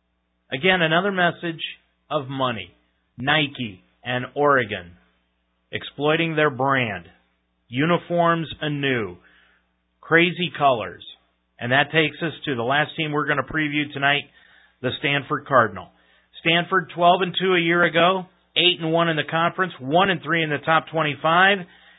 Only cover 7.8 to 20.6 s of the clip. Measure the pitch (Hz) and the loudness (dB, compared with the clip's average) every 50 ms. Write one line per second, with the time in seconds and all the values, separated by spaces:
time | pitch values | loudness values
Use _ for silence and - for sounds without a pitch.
7.8 | 147 165 175 165 - - 175 170 170 170 165 165 165 - - - 156 151 147 143 | 0 2 2 0 0 -2 -2 0 2 2 2 0 -2 -8 -10 -8 -6 -6 -4 -2
8.8 | 139 139 131 120 107 92 87 90 _ _ _ _ _ _ _ _ _ _ _ _ | -2 -2 -2 -2 -2 -6 -8 -14 _ _ _ _ _ _ _ _ _ _ _ _
9.8 | _ _ _ _ - - 156 165 170 180 165 147 - 131 123 - 147 139 127 113 | _ _ _ _ -6 2 4 4 4 4 0 -4 -6 -6 -4 2 2 2 2 2
10.8 | 98 90 87 - - - - _ _ _ _ _ _ _ _ - 117 120 127 139 | -2 -8 -10 -14 -20 -20 -20 _ _ _ _ _ _ _ _ -10 -4 0 2 2
11.8 | 147 139 - 160 156 151 151 - 175 156 135 - - 156 139 117 113 120 135 147 | 0 2 2 0 0 0 -2 -6 -8 -8 -8 -8 -8 -6 -4 -4 -2 0 0 0
12.8 | 151 151 - - 160 151 147 147 147 147 147 139 131 - - 160 156 147 143 151 | -2 -2 -4 -6 -6 -4 -2 -4 -2 -2 -2 -2 -2 -4 -2 -4 -2 -2 -2 -4
13.8 | 147 147 - 135 139 139 143 143 131 - _ _ _ _ _ _ _ _ _ - | -4 -4 -6 -2 0 0 0 0 -4 -8 _ _ _ _ _ _ _ _ _ -6
14.8 | - 123 - - - 147 143 143 127 - 151 135 113 - 139 127 113 107 98 92 | -6 -6 -6 -4 -2 -2 -2 -2 -2 -4 -6 -6 -4 2 4 4 4 4 0 -8
15.8 | 90 - _ _ _ _ _ _ _ _ _ - - 165 165 170 170 170 190 190 | -16 -18 _ _ _ _ _ _ _ _ _ -6 -2 0 0 0 0 0 0 -2
16.8 | 165 139 - 160 175 175 180 190 190 180 175 - 180 190 185 175 170 165 170 175 | -2 -2 -4 2 4 4 4 4 2 -2 -4 -2 0 2 2 2 2 2 2 2
17.8 | 175 170 151 170 165 175 190 190 175 - _ _ _ _ - 156 165 180 180 170 | 2 2 4 4 4 4 2 0 -2 -8 _ _ _ _ -2 2 2 2 2 0
18.8 | 165 160 160 165 170 165 160 151 143 - - 165 170 170 170 - 190 175 - - | -2 0 2 2 2 2 0 -2 -2 -2 -2 0 0 0 0 -2 -4 -4 -4 -10
19.8 | 127 131 147 175 190 196 185 147 123 147 165 165 160 156 147 139 | -6 0 2 2 4 2 0 -2 -2 -2 -2 0 0 0 -2 -4